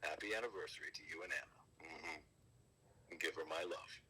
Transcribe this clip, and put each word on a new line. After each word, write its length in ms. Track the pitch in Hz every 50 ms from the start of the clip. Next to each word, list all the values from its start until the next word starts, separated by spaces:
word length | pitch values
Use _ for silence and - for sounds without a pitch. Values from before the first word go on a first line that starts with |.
Happy 320 | - 73 78 - - 104 107
anniversary 600 | 110 117 120 107 95 - - - - - - -
to 80 | -
you 200 | - - - 101 90
and 80 | -
Anna. 280 | - - - - - - - - - -
Mm-hmm. 360 | - 82 80 82 - 170 160 - - - - - - - - - - - - - - - - - - -
And 100 | 82 80
give 140 | 80 80 78
her 120 | 80 80 78
my 140 | 80 82
love. 300 | 85 87 87 - - - - - - -